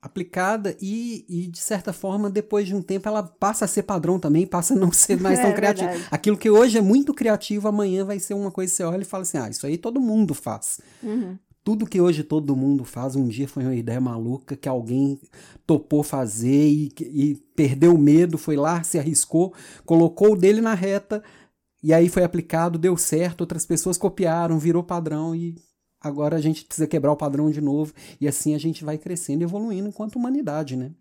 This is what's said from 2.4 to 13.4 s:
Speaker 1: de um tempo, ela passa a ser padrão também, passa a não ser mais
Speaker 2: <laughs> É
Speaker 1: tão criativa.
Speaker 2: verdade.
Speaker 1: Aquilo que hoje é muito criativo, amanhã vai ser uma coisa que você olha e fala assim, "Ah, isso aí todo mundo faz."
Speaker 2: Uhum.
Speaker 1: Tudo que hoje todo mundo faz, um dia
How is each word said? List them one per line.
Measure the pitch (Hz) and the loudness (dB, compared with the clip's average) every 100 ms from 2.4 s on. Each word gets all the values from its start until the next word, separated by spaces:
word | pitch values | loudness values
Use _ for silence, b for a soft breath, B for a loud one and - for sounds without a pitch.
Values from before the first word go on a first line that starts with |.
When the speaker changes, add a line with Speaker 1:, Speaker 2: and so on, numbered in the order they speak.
| 208 208 202 | -2 -2 -2
Speaker 1:
de | 196 | -4
um | |
tempo, | 180 190 190 | -4 -6 -4
ela | 214 | -4
passa | 180 _ 190 214 214 | -6 _ -2 -2 -2
a | |
ser | - | -2
padrão | 196 190 156 185 | -2 -2 0 0
também, | 160 156 185 | 0 0 0
passa | 175 175 | -2 0
a | 262 | 2
não | 190 | 4
ser | - - 185 | 2 2 2
mais | 185 247 | 2 2
Speaker 2:
<laughs> | |
É | |
Speaker 1:
tão | 208 | 2
criativa. | 202 202 196 180 | 2 2 2 -2
Speaker 2:
verdade. | 175 175 | -4 -4
Speaker 1:
Aquilo | 151 - 208 | -2 0 0
que | 226 | 6
hoje | 208 240 226 | 6 6 4
é | |
muito | 190 240 285 | 4 4 2
criativo, | 285 220 208 - 208 208 | 0 0 0 -2 -4 -2
amanhã | 208 202 185 190 | -2 0 -2 -4
vai | 202 | -6
ser | - | -6
uma | 202 202 | -6 -6
coisa | 185 185 | -6 -4
que | - | -4
você | |
olha | 175 180 | -2 -4
e | 190 | -6
fala | 190 | -8
assim, | 185 156 | -6 -6
"Ah, | 113 | -6
isso | - 139 | -6 -6
aí | 165 | -6
todo | 226 247 | -4 -2
mundo | 247 214 202 | 0 2 2
faz." | 151 - 107 - - b b | 0 -6 -8 -8 -10 b b
Speaker 2:
Uhum. | 233 220 196 190 _ _ | -8 -6 -6 -10 _ _
Speaker 1:
Tudo | - 214 220 | -4 -2 -2
que | 190 | 2
hoje | 180 156 | 2 2
todo | 151 151 143 135 | 0 -2 0 0
mundo | 135 139 120 | 2 0 -2
faz, | - 127 135 | -8 -6 -2
um | 127 | -2
dia | 110 | -2